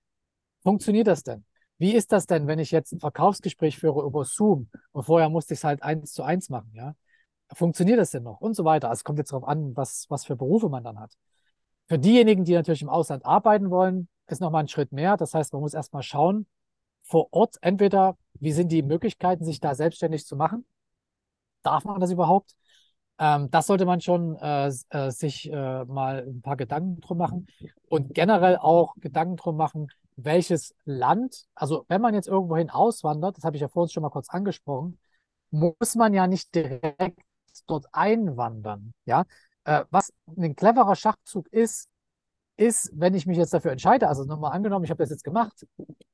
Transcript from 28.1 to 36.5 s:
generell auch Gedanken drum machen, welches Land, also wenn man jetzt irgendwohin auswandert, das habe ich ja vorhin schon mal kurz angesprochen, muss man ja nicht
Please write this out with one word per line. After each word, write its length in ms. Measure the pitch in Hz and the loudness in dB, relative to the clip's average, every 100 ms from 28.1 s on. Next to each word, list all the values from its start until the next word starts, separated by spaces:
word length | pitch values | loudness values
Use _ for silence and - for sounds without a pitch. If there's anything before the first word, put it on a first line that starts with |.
generell 420 | - 175 208 180 180 | 0 2 6 6 4
auch 380 | 156 170 156 - | 4 4 4 -2
Gedanken 340 | 151 160 170 175 | -6 -4 -4 -4
drum 220 | 175 156 | -6 -2
machen, 320 | 156 151 147 - _ - | -2 -4 -10 -14 _ -12
welches 580 | 135 170 165 170 - - - | 0 0 2 -2 -4 -14 -10
Land, 600 | 131 123 185 254 - - - | -2 0 2 -2 -8 -20 -8
also 280 | 139 156 - | -4 -4 -2
wenn 100 | 180 | 0
man 140 | 233 | 0
jetzt 140 | 208 - | 0 0
irgendwohin 400 | 196 180 160 165 | -2 0 0 -2
auswandert, 680 | - 220 220 156 151 180 - | 2 2 2 -4 -2 -4 -4
das 80 | |
habe 140 | 165 147 | -6 -4
ich 40 | |
ja 60 | 143 | -4
vorhin 220 | 170 170 | -2 -2
schon 140 | - | -2
mal 60 | 151 | -6
kurz 200 | 143 - | -6 -8
angesprochen, 680 | 180 202 - - 135 170 170 _ _ _ _ _ | -6 -6 -6 -8 -8 -8 -12 _ _ _ _ _
muss 460 | 151 170 160 226 226 | 0 0 0 -4 2
man 180 | 220 | 4
ja 140 | 196 185 | 4 2
nicht 280 | 185 - | 0 -2